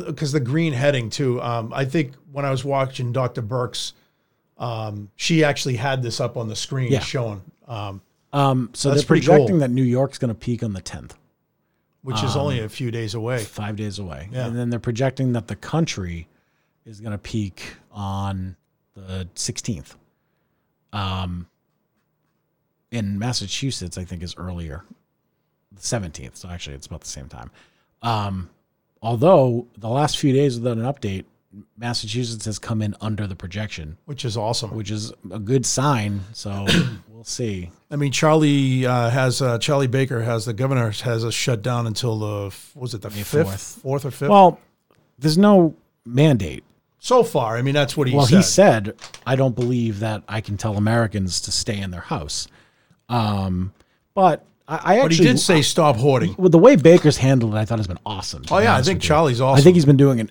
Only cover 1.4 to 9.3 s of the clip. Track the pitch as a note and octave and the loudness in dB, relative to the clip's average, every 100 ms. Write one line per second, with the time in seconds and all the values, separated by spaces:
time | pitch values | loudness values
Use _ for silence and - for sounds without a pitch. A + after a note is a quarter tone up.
1.4 | A#2+ A#2 A2+ B2 C3+ E3 C3+ - _ C#3 | -4 -4 -6 -6 -4 -2 -4 -8 _ -8
2.4 | C#3 C3+ C#3+ C#3 C3 C3+ B2 B2 B2 - | -4 -4 -2 -2 -2 -4 -4 -2 -4 -6
3.4 | G#2+ B2 B2 - - - _ _ _ _ | -6 -4 -6 -8 -10 -14 _ _ _ _
4.4 | _ - A#2+ A2 A2 G#2 G2+ - - E3 | _ -12 -8 -8 -8 -10 -14 -6 0 2
5.4 | D3 - C#3 A#2+ C#3 C3+ A#2+ - B2 B2+ | 2 0 -4 -2 -2 -2 -4 -4 -6 -6
6.4 | A2+ G#2 - C3+ A#2+ G#2 - C#3 A#2 G2+ | -8 -8 -8 -4 -2 -2 -2 -6 -6 -8
7.4 | - _ - A2 G2+ G2 _ _ - C#3+ | -16 _ -14 -10 -10 -12 _ _ -6 0
8.4 | C#3 C3 A#2+ - C#3 C#3+ C3+ - C3+ | 2 0 -2 -4 0 0 4 2 6